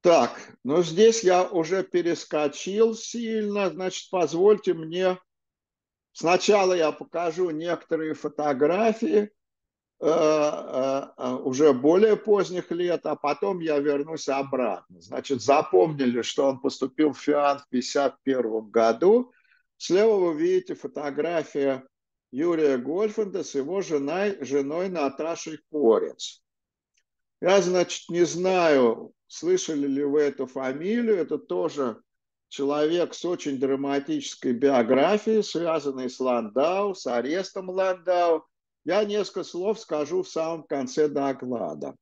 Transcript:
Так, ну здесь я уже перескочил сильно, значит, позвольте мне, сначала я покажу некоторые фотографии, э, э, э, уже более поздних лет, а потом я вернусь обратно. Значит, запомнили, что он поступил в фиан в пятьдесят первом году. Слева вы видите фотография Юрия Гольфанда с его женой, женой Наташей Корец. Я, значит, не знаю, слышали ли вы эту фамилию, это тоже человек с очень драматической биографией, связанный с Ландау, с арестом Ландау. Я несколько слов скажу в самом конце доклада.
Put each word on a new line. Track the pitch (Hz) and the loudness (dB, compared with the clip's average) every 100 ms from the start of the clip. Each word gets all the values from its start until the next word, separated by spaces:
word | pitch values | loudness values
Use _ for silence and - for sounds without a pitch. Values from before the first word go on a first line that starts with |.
Так, | 180 165 120 - - - | 6 4 4 -4 -20 -12
ну | 123 156 | -2 0
здесь | 170 160 220 226 | 0 6 6 6
я | 180 180 | 2 2
уже | 180 190 156 190 | 2 -2 -2 -2
перескочил | 185 180 170 156 - 156 147 143 - 202 226 | -2 -2 0 -4 -4 -2 -2 -4 -6 2 2
сильно, | 220 - 233 226 220 208 202 190 | 0 -10 -8 -4 -4 -2 -2 -4
значит, | 160 185 - - | -4 -8 -8 -6
позвольте | 180 156 165 196 214 - | -2 -2 4 4 4 2
мне, | 165 160 175 185 185 _ _ _ _ _ _ _ _ _ | -2 -4 -2 -2 -2 _ _ _ _ _ _ _ _ _
сначала | - 156 180 190 208 185 | -4 0 2 4 4 4
я | 180 156 | 2 0
покажу | 147 - 165 170 160 185 | -2 -10 -6 -6 -2 -4
некоторые | 156 170 160 - 160 156 | -4 -6 -6 -4 -6 -4
фотографии, | 151 151 147 147 131 147 180 226 220 220 208 208 _ _ _ _ _ _ _ | -6 -8 -4 -2 2 2 2 0 0 2 2 0 _ _ _ _ _ _ _
э, | 160 | 0
э, | 156 156 156 151 - - 131 135 135 139 - | 2 4 2 0 -2 -6 -4 -2 -2 -6 -8
э, | 127 127 | -6 -4
уже | 139 131 151 | -4 4 4
более | 127 143 180 220 208 | 6 4 6 4 2
поздних | 220 202 160 180 - | 2 2 2 -6 -6
лет, | 170 175 160 - | -4 -2 -2 -4
а | 147 | -4
потом | 143 147 202 180 | -4 -2 -4 -4
я | 160 147 | -2 0
вернусь | 143 143 147 160 - | 0 -2 -4 -6 -4
обратно. | 135 139 131 117 92 _ 90 | -4 -2 -2 -2 -4 _ -20
Значит, | - 131 127 131 | -10 -10 -4 -4
запомнили, | 127 143 - 185 175 147 127 120 | 4 2 4 4 4 2 0 0
что | 113 - 139 | -4 0 0
он | 131 | 0
поступил | 139 - 135 - 151 | -6 -4 -6 0 0
в | 127 | 0
фиан | - 147 143 139 | 0 2 2 0
в | - | -4
пятьдесят | 127 120 147 139 - | -6 -2 0 0 -2
первом | - 131 117 110 110 | -4 -2 0 -4 -2
году. | 117 113 113 175 233 247 _ _ _ _ _ | 2 2 4 4 4 2 _ _ _ _ _
Слева | - 180 220 202 | 0 4 4 4
вы | 180 151 | 0 0
видите | 170 185 180 | 0 0 -2
фотография | 143 139 143 147 139 156 170 151 147 139 131 131 _ _ _ _ | -12 -10 -8 -6 -4 -2 -2 -4 -2 0 -2 -8 _ _ _ _
Юрия | 127 170 165 151 131 | -4 0 2 2 2
Гольфанда | 127 170 220 214 202 185 | -2 -2 -2 -2 -4 -4
с | 147 139 | -4 -4
его | 135 190 | -4 -4
женой, | 165 151 139 175 202 196 | -2 -4 -2 -2 -2 -4
женой | 131 139 139 160 190 | -2 -2 -2 -4 -4
Наташей | 175 139 135 160 165 - 156 _ | -2 -4 -2 -6 -6 -10 -14 _
Корец. | 151 117 101 82 - - - _ _ _ _ _ _ _ _ _ _ | 2 4 4 2 -8 -14 -16 _ _ _ _ _ _ _ _ _ _
Я, | 170 196 | 2 4
значит, | 180 180 180 - - | 4 0 0 -4 -6
не | 170 | 0
знаю, | 170 156 180 185 165 143 120 110 - _ _ | 0 0 0 2 4 6 4 2 -8 _ _
слышали | - 160 180 - 151 143 | -8 -2 0 0 -4 -2
ли | 135 | -2
вы | 143 147 | 0 2
эту | 147 139 127 | 0 -2 -8
фамилию, | 135 131 135 175 233 233 202 | -6 -6 -4 -2 -2 2 0
это | 147 147 | 0 -4
тоже | - 180 170 143 127 110 _ _ _ _ _ | -4 -4 -2 -2 -4 -4 _ _ _ _ _
человек | - 139 147 151 175 156 | -4 -2 0 0 0 -2
с | - | -4
очень | 170 180 147 135 | -6 -6 -4 -2
драматической | 131 135 139 139 139 156 139 - 135 | -2 -2 -2 -4 -2 -6 -6 -6 -4
биографией, | 120 139 131 113 127 156 208 220 220 | 2 4 4 4 4 4 2 2 0
связанный | 196 160 170 160 143 131 127 | 0 -2 -2 -2 -4 -6 -8
с | - | -4
Ландау, | 127 120 113 113 156 190 202 | 0 0 0 0 0 0 -4
с | 185 131 | -6 -4
арестом | 120 123 175 185 196 185 | -4 -2 -4 -4 -10 -8
Ландау. | 185 190 180 175 175 175 160 _ _ _ _ | -2 -2 -2 0 2 2 0 _ _ _ _
Я | 143 190 | -2 -2
несколько | 214 208 190 190 | 0 -2 -4 -6
слов | 160 170 190 214 | -8 -6 -4 -4
скажу | - 151 147 180 | -4 -6 -2 -4
в | 175 | -4
самом | 160 160 165 | -4 -4 -6
конце | - 143 127 156 151 | -6 -6 -4 0 0
доклада. | 143 139 131 123 120 87 76 71 - | 2 -2 -4 -6 -6 -6 -8 -12 -12